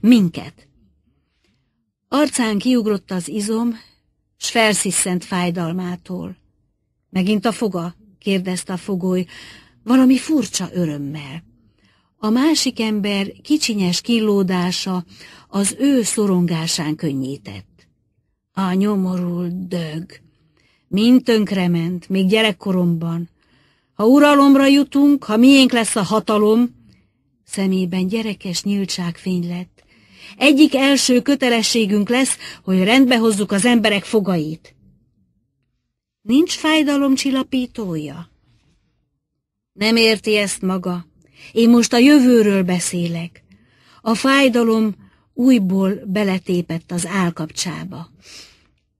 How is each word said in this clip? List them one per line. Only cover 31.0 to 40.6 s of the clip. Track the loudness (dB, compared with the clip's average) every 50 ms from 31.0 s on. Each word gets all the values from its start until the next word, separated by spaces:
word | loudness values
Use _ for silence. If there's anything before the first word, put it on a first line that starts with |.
| 2 2 0 0
kötelességünk | 2 0 -2 0 0 0 0 0 -2 0 0 0 0 0 0 -2 0 0
lesz, | 0 0 0 -2 -4 -8 -10 -18 -18 -14
hogy | _ -2 0 0
rendbe | 2 4 4 4 4 4 2 2
hozzuk | 2 0 0 0 -2 -2
az | -2 0 2
emberek | 2 2 4 2 2 0 0 -4
fogait. | -2 -2 -2 0 0 -2 -2 -4 -6 -8 -12 _ -20 _ _ _ _ _ _ _ _ _ _ _ _ _ _ _ _ _ _ _ _ _ _ _ _ _ _ _ _ _ _
Nincs | _ 0 2 2 2 2
fájdalomcsillapítója? | -2 -4 -2 0 2 2 2 0 0 0 2 0 0 0 0 -2 -2 -2 -4 -2 -4 -4 -4 -6 -8 -10 -8 -6 -6 -6 -8 -10 -12 -16 -18 -18 _ _ _ _ _ _ _ _ _ _ _ _ _ _ _ _ _ _ _ _ _ _ _ _ _ _ _ _
Nem | _ -4 -2 0 2
érti | 4 4 4 2 0 0 -2 0
ezt | 0 0 -2 -6 -4